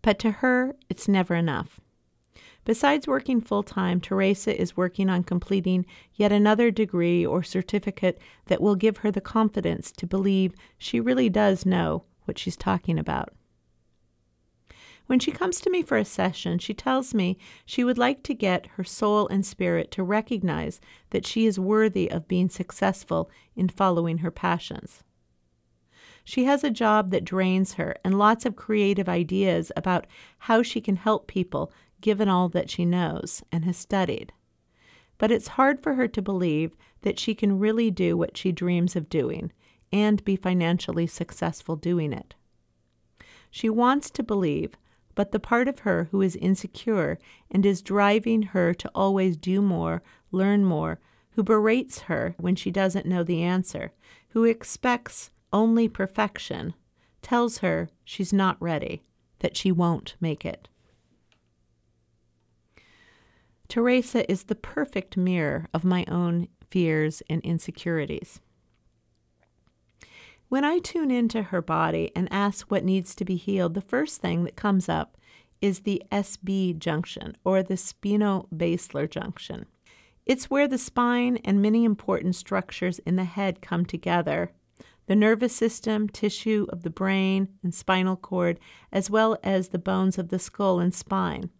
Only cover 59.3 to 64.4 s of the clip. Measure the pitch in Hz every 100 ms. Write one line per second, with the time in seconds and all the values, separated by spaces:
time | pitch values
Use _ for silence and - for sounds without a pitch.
59.3 | _ - - 190 175 175 165 - - 165
60.3 | 147 - - - _ _ _ _ _ _
61.3 | _ _ _ _ _ _ _ _ _ _
62.3 | _ _ _ _ - _ _ _ _ _
63.3 | _ _ _ _ 240 240 254 240 240 -
64.3 | 185